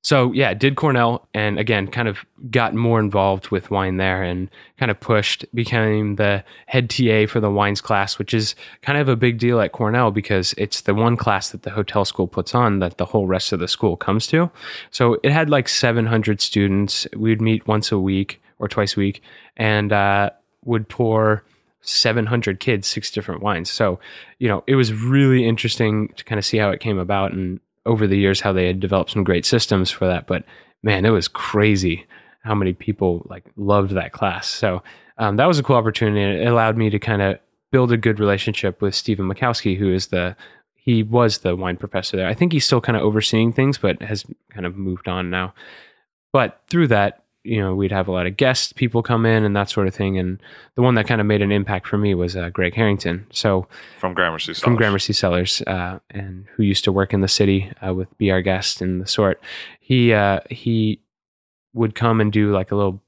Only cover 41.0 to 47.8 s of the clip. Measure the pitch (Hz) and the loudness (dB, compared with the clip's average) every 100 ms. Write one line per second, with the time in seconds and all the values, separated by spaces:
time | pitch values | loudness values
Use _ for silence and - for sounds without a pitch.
41 | 107 120 117 - 95 90 92 90 104 95 | 2 2 2 0 -2 -2 -4 -6 -6 -6
42 | 92 95 92 110 175 160 - 123 - 113 | -4 -4 -4 0 0 2 2 0 2 0
43 | 104 107 - 113 117 117 135 139 120 - | 2 0 0 2 2 2 0 0 -2 -2
44 | 95 104 - - _ 104 90 95 95 92 | -6 -8 -10 -20 _ -10 -8 -6 -6 -6
45 | - 90 90 92 92 - - - - _ | -6 -6 -4 -4 -6 -10 -20 -20 -20 _
46 | _ _ _ 139 113 - _ 175 147 107 | _ _ _ 0 0 -4 _ 2 4 4
47 | 101 - _ _ - 113 98 92 | 2 -2 _ _ -4 -2 0 0